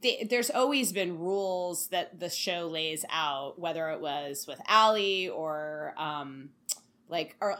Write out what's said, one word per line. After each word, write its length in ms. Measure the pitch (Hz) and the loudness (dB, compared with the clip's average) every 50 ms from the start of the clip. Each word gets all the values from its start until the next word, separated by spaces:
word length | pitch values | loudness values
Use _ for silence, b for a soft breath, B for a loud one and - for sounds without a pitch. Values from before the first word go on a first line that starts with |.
th-, 260 | - 240 - - 220 214 | 2 2 2 0 0 0
there's 200 | 247 240 233 285 | 2 2 2 2
always 420 | - 247 262 285 285 269 247 - | 2 2 2 4 4 2 2 2
been 280 | 180 202 185 180 175 160 | 2 0 0 0 -2 -2
rules 680 | 170 185 196 196 196 190 185 180 180 180 170 - - - | -2 0 0 2 2 0 0 0 -2 -2 -2 -4 -4 -2
that 300 | 185 175 165 - - 160 | -2 -2 -2 -4 -6 -8
the 100 | 175 170 | -6 -6
show 380 | - - - 190 175 175 170 | -4 -2 -2 -2 0 -2 -2
lays 380 | 165 160 156 160 156 156 147 - - | -4 -2 -2 -2 -2 -2 -4 -4 -2
out, 500 | - 160 156 147 139 135 139 139 - - | -2 0 0 0 0 -2 -4 -6 -6 -4
whether 300 | 170 165 160 165 160 156 | -4 -4 -2 -2 -2 -2
it 100 | 156 - | -4 -4
was 460 | 156 143 143 147 147 139 143 - - | -4 -4 -4 -4 -4 -6 -6 -8 -8
with 120 | - 131 - - | -10 -10 -4 2
Allie 600 | - 214 220 220 220 220 214 196 196 190 190 185 175 | 6 8 8 10 8 6 4 2 2 2 0 0 -2
or, 640 | 95 151 160 156 151 151 151 151 151 151 151 151 - | -2 -4 -4 -4 -4 -4 -4 -6 -6 -6 -6 -6 -6
um, 520 | 151 156 151 151 147 139 139 135 135 135 147 - _ _ - - - - _ _ _ _ | -4 -4 -4 -4 -4 -6 -8 -10 -12 -14 -16 -18 _ _ -8 -8 -8 -10 _ _ _ _
like, 280 | - 165 170 156 - - - | -6 -4 -4 -4 -4 -4 -4
ear-, 160 | 214 202 - | -2 -2 -2